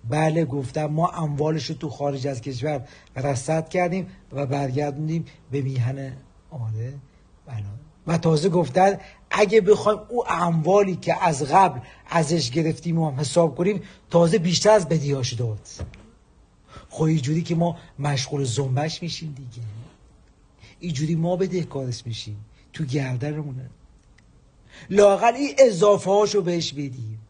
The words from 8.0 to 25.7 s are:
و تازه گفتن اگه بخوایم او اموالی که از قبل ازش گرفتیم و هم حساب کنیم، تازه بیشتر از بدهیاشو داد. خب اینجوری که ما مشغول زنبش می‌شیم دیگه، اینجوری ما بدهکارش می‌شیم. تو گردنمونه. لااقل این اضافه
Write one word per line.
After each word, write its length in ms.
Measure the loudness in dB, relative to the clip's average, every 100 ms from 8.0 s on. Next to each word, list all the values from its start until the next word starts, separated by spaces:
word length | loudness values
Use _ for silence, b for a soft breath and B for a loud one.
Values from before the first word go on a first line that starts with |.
| -4
و 120 | 0
تازه 300 | 2 2 2
گفتن 480 | 0 2 4 4 2 B B _
اگه 300 | 2 4 4
بخوایم 380 | 6 4 4 0 -4
او 160 | -4 -2
اموالی 680 | 0 2 2 4 4 4 0
که 280 | -2 0
از 180 | 0 0
قبل 380 | 4 6 6 2 B B -2
ازش 400 | 0 2 0 0
گرفتیم 480 | 0 -2 -2 -2 0
و 120 | 0
هم 100 | -2
حساب 340 | 0 2 2
کنیم، 280 | 2 -2 -2 B B _
تازه 280 | 4 4 4
بیشتر 320 | 2 4 6
از 180 | 6 4
بدهیاشو 480 | 0 0 -2 -2 -4
داد. 320 | -4 -6 -12 -14 -14 -14 -20 _ _ _ _ _ _ B B
خب 140 | -2
اینجوری 400 | 0 2 0 -2
که 120 | 0
ما 220 | 0 0 -2 B -6
مشغول 460 | -2 -2 -4 -4
زنبش 580 | -2 -2 0 0 -2 -4
می‌شیم 300 | -10 -10 -12
دیگه، 340 | -12 -14 -12 -12 -14 -18 _ -20 _ _ _ _ _ b b
اینجوری 340 | -8 -4 -2
ما 220 | 0 0 0
بدهکارش 680 | 0 -2 -4 -6 -6 -8 -8
می‌شیم. 380 | -10 -10 -14 -16 b b
تو 100 | -8
گردنمونه. 840 | -4 -2 -2 -4 -4 -6 -8 -10 -14 -20 -20 _ _ -20 _ _ _ _ B B B
لااقل 440 | 6 6 6 2
این 160 | 2 -4 6
اضافه 520 | 6